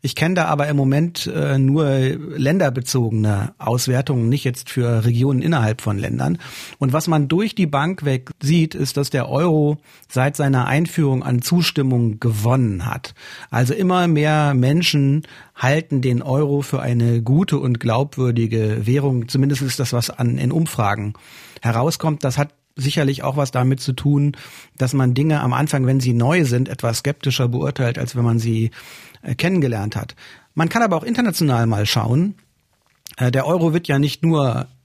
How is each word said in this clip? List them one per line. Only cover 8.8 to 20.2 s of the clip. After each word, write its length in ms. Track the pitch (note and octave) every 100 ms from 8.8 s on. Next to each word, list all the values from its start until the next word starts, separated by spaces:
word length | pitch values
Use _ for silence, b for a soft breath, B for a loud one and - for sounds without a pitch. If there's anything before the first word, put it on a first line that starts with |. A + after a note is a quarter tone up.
| C#3 -
dass 120 | C#3+
der 200 | C3+ B2
Euro 480 | C3+ F3 D#3 D3 D3 B B B
seit 280 | B2+ C3 C#3
seiner 320 | C#3+ C3 B2
Einführung 560 | C#3 E3 - D3 C3
an 180 | C3 B2
Zustimmung 800 | - F3 E3 - C3+ B2+ A#2 G#2+
gewonnen 680 | B2 G#2+ A2 C3 A#2+ F#2+ E2+
hat. 300 | B2+ - - B B B
Also 240 | A2+ B2
immer 340 | - F#3 F3+ F3
mehr 460 | D#3 D3+ D#3 D3
Menschen 680 | C3+ B2+ D#3 E3+ D3+ C#3 C#3+ D3+ B B -
halten 460 | B2+ D3 E3 C#3
den 200 | B2+ A#2+
Euro 400 | C3+ C3 D3 C#3+
für 220 | C#3 C3+
eine 400 | C3 A#2+ A#2 A#2
gute 340 | A2+ C#3+ G3 C#3+
und 220 | C3+ A#2
glaubwürdige 1080 | A#2+ A2+ C#3+ - B2+ A#2 A2+ A2+ G#2+ A2 G#2+
Währung. 420 | C3+ C#3 B2+ A2+
Zumindest 360 | C3+ C#3 C#3
ist 160 | C#3 -
das, 120 | B2
was 200 | A#2+ A#2
an, 260 | -